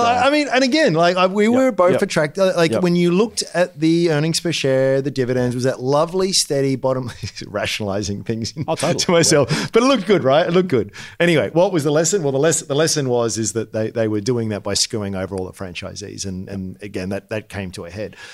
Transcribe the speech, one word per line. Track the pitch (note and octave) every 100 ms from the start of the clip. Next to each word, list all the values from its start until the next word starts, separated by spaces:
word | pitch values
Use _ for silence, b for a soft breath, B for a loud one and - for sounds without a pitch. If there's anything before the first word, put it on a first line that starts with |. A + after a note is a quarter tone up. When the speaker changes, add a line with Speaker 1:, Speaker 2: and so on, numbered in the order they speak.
| A#3
Speaker 1:
Uh, | B3 C4+
Speaker 2:
I |
mean, | D4+ C#4
and | B3+
again, | C4+ D#4 C#4+ D#3+
like, | F3 F3+
I, | F#3
we | G3+ G#3+
Speaker 1:
Yep, |
Speaker 2:
were | B3+ C4
both | F#3 F3+
Speaker 1:
yep. | -
Speaker 2:
attracted. | G3 E3+ D3+ F#3+ F#3+ E3+
Like, | E3+
Speaker 1:
Yep. | A2+
Speaker 2:
when | F3 F3
you | F3
looked | F3+ A3+ - -
at | E3+ F3+ D3
the | D#3+ E3+ E3+
earnings | D3 D#3+ D#3+
per | E3+
share, | - C3+ C3 C3+ C3+
the | C#3
dividends, | C3 B2 B2+ B2
was | B2 B2+
that | G#2
lovely, | B2+ C#3+ E3 F#3+ F#3+
steady | - - C#3 C#3 C3
bottom, | C3 B2+ A#2+ - G#2+
<laughs> | - -
rationalizing | G2+ G#2+ - G#2 G2 G#2 G2+
things | G#2+ A2+ A2 D#3+ D#3
Speaker 1:
Oh, | E3
totally. | E3+ E3+
Speaker 2:
<laughs> | -
to |
myself. | E3+ E3 D3+ B2+
Speaker 1:
Yeah. | D#3 F3+
Speaker 2:
But | A3+
it | B3+
looked | B3+ F#3
good, | F3+
right? | B2+ D3 F3
It |
looked | F3+ F#3
good. | B2 G2 - B B
Anyway, | F3 D3+ G2
what | D#3+ G3
was | F3+
the | D3
lesson? | D3 E3 -
Well, | C#3
the | C3+
les-, | D#3+ C#3+
the | - C#3
lesson | D#3+ D3+ C3
was, | A#2+ A#2 G2+
is | A2
that | A2+ G#2
they, | A2 A2
they | A#2 A2
were | G#2+
doing | G2+ A#2+ A2
that | G2+
by | G2+
screwing | G2 - A2 G2 F#2+
over | F#2 F#2+
all | F#2
the |
franchisees. | - F#2 F2 F2+ F#2 G2+ G#2 G2
And, | F#2 G2
and | G2 F#2 F#2+
again, | G#2 G2+ F#2
that, | G2 -
that | G#2+ -
came | G2+ F#2
to | G2+ E2+
a |
head. | G2 G2 - B